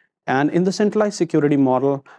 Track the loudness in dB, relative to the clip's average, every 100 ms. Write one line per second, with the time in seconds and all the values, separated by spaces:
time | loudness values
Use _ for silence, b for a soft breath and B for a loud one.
0 | B _ -4 -2 0 0 -2 0 0 0
1 | -2 -2 -2 0 2 2 2 2 0 -4
2 | -8